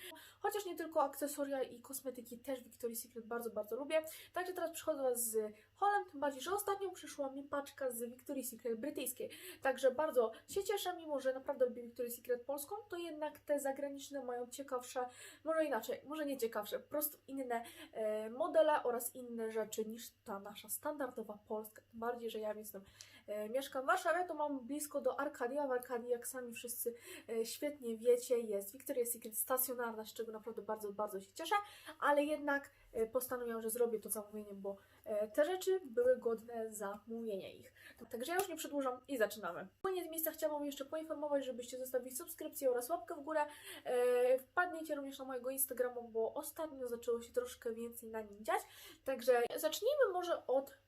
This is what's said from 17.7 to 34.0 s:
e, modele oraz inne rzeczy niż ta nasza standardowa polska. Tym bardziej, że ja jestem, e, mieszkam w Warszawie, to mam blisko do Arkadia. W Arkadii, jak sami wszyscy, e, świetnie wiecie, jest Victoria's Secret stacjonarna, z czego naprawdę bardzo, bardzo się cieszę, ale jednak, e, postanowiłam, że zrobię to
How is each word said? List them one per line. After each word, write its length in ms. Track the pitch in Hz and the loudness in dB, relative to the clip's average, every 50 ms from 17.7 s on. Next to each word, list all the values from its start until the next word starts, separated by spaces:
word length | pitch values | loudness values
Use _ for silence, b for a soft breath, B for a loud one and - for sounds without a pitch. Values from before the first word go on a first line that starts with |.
| B B 320 B - | B B -16 B -4
e, 360 | 226 220 214 214 214 220 220 | -2 0 0 0 0 -2 -4
modele 540 | 233 262 320 349 - 320 311 302 302 277 - | -2 0 0 6 8 8 8 8 8 4 4
oraz 320 | 247 233 240 247 - - | 2 0 0 -2 -4 -6
inne 360 | 254 247 240 233 226 226 220 | -8 -8 -6 -4 -4 -2 0
rzeczy 340 | 220 220 214 208 214 - 214 | 0 0 0 0 0 -2 -2
niż 240 | 214 220 233 - - - _ _ | -2 -4 -8 -12 -14 -16 _ _
ta 140 | 240 202 202 | -8 -8 -8
nasza 300 | 202 208 208 - - 214 | -8 -10 -12 -12 -8 -6
standardowa 680 | - - - 294 302 285 277 254 254 233 214 208 208 208 - - | -6 -4 -2 -2 -2 0 -2 -4 -4 -6 -8 -8 -10 -12 -8 -4
polska. 340 | 220 214 220 220 - - - _ | -4 -4 -4 -6 -12 -18 -20 _
Tym 80 | - 226 | -10 -4
bardziej, 300 | 226 233 240 233 233 226 | -2 -2 -2 -2 -4 -4
że 100 | 220 220 | -4 -2
ja 140 | 214 214 208 | -2 -2 -4
jestem, 280 | 214 214 - - 196 196 B B B B B B B B - | -4 -8 -10 -12 -12 -14 B B B B B B B B -6
e, 220 | 208 208 214 214 | -4 -2 -2 0
mieszkam 340 | 233 269 269 - - 269 262 | 0 -2 -2 -2 -2 0 4
w 20 | |
Warszawie, 420 | 285 349 370 359 349 320 349 359 339 | 4 4 4 4 4 4 4 2 0
to 60 | 320 | 0
mam 260 | 302 302 294 285 262 | 0 0 0 0 -2
blisko 420 | 233 233 277 302 294 - - 277 | -4 -4 -4 -4 -2 -2 -2 0
do 180 | 233 254 - - | 2 2 2 2
Arkadia. 480 | 277 294 285 - 254 233 269 294 294 269 | 0 -2 0 0 -2 0 2 2 2 2
W 40 | |
Arkadii, 380 | 254 247 247 - 254 233 233 240 | 2 0 0 0 -2 -2 0 0
jak 180 | 247 233 240 - | 0 0 0 -4
sami 260 | - 254 247 240 233 | -6 -6 -6 -8 -8
wszyscy, 400 | - - 233 220 - - 240 233 233 B B 349 B B - | -8 -8 -6 -6 -4 -2 -2 -4 -4 B B -14 B B -4
e, 160 | 233 226 226 | -2 -2 -2
świetnie 520 | 226 - - 294 294 294 294 254 233 226 220 | -2 -2 -2 -2 -2 -2 -2 -4 -4 -4 4
wiecie, 420 | 226 247 240 247 240 - 254 233 | 8 8 8 8 8 4 2 4
jest 360 | 233 214 208 202 196 - - | 4 2 0 0 -2 -4 -8
Victoria's 300 | 269 - - 277 254 240 | -8 -6 -2 0 2 2
Secret 320 | 233 - 226 - 220 214 - | 2 0 -4 -6 -4 -2 -2
stacjonarna, 680 | - - 262 254 - - 254 240 240 233 220 220 220 | 0 2 2 2 2 2 0 -2 -2 -2 -4 -4 -8
z 80 | 214 - | -8 -6
czego 180 | - 226 220 | -6 -6 -6
naprawdę 300 | 220 214 208 233 226 220 | -6 -8 -8 -8 -8 -6
bardzo, 320 | 202 208 214 214 208 202 202 | -4 -4 -2 -2 -4 -4 -2
bardzo 280 | 202 214 208 190 190 | -2 -2 -2 -2 -4
się 120 | 196 - - | -8 -8 -8
cieszę, 220 | - 330 320 427 403 415 B B B B B 311 - | -6 0 2 2 2 2 B B B B B -6 2
ale 240 | - 269 294 285 294 | 4 6 8 8 6
jednak, 460 | 294 302 285 294 285 277 277 277 b b b b b - | 6 4 2 2 2 2 2 0 b b b b b -2
e, 140 | 226 220 220 | 0 0 2
postanowiłam, 540 | 226 254 247 - 262 247 240 233 226 226 | 2 0 0 0 -2 -2 -2 -2 -2 -2
że 80 | 220 220 | -2 0
zrobię 300 | 220 247 240 226 220 | 2 4 4 4 4
to 100 | 214 | 0